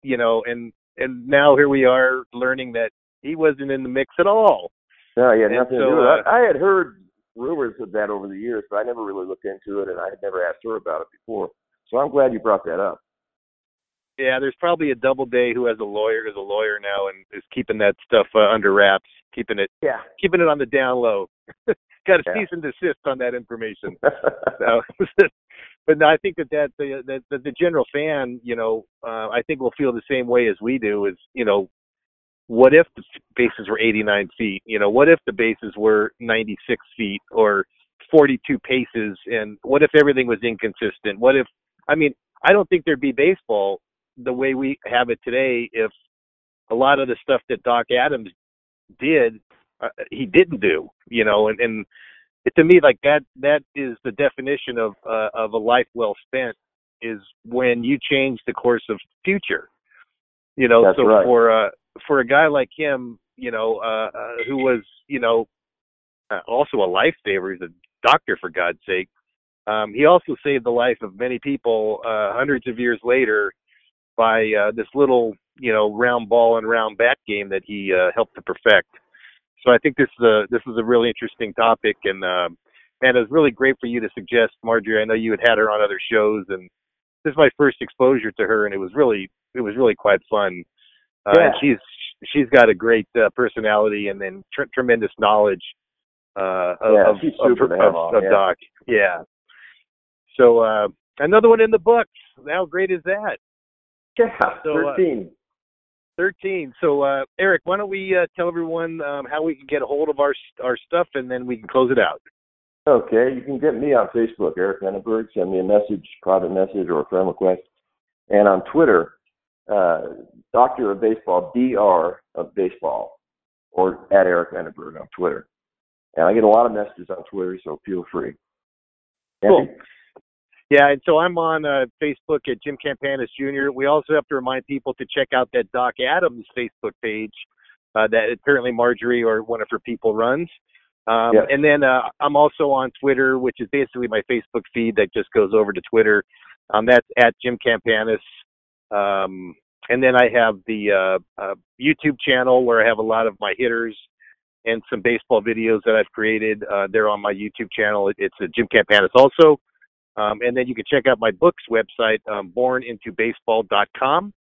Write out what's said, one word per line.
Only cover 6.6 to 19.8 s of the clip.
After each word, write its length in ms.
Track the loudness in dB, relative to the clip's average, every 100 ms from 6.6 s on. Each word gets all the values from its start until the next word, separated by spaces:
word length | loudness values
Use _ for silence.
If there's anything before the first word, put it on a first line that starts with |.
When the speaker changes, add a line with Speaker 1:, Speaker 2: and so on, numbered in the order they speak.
| 2 0 -2 _ _ _ _ -12
Speaker 2:
rumors 380 | -8 -6 -6 -8
of 100 | -10
that 180 | -6 -6
over 180 | -6 -10
the 80 | -12
years, 280 | -8 -10 -6
but 80 | -6
I 60 |
never 200 | -6 -8
really 240 | -10 -10 -10
looked 200 | -10 -12
into 340 | -14 -10 -8
it, 80 | -8
and 100 | -8
I 120 | -10
had 80 | -10
never 220 | -10 -6 -6
asked 120 | -6
her 120 | -10 -10
about 260 | -8 -8
it 40 | -10
before. 360 | _ -14 -10 -10 _ _ _ _
So 80 | -4
I'm 140 | -2
glad 240 | 0 0
you 60 | 0
brought 240 | 0 -2 -2
that 140 | -6
up. 200 | -6 -8 _ _ _ _ _ _ _ _ _ _ _ -4
Speaker 1:
Yeah, 200 | -2 0
there's 180 | -4 -2
probably 300 | -2 0 -2
a 40 |
Doubleday 600 | 0 0 -2 -2 0 0
who 100 | 0 -2
has 120 | -2
a 60 |
lawyer, 420 | -6 -2 -2 -2 -6
is 100 | -12
a 40 |
lawyer 380 | -6 -4 -4 -4
now 300 | -6 -6 -6
and 160 | -8 _
is 100 | -20 -12
keeping 280 | -10 -6 0
that 160 | 0 0
stuff, 220 | _ 0 2
uh, 60 | 2
under 340 | 2 2 2
wraps, 340 | 4 4 2 _ _ _
keeping 240 | -14 -8 -4
it, 120 | -6 _